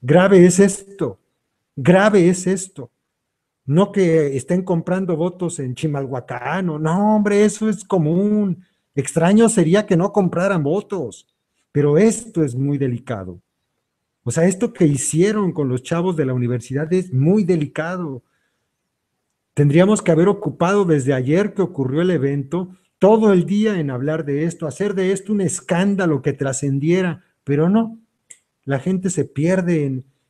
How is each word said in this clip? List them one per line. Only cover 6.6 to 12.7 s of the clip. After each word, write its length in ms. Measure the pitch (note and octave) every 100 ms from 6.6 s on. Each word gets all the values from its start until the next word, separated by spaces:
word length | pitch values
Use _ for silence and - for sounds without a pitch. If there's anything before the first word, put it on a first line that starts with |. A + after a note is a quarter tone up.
| F#3
o, 80 | D3+
no, 380 | D#3 F3 G#3 G#3+
hombre, 280 | G#3 G3+
eso 240 | G#3 G#3 A3
es 160 | G#3+
común. 800 | - C#4+ D3+ E3+ G#3 G#3+ G3+ E3+ _ _ _ -
Extraño 520 | B2+ E3+ E3 G#3 A3+
sería 380 | A3 D#3+ F#3+ G#3
que 100 | E3+
no 160 | F#3
compraran 520 | G#3 F3+ - F#3+ F#3+
votos, 640 | C#3+ F3+ - G3 B2+ - _ _ _ _ _
pero 260 | C#3+ C#3+ D3
esto 460 | A3 A3 - -
es 140 | D3 B2
muy 200 | C#3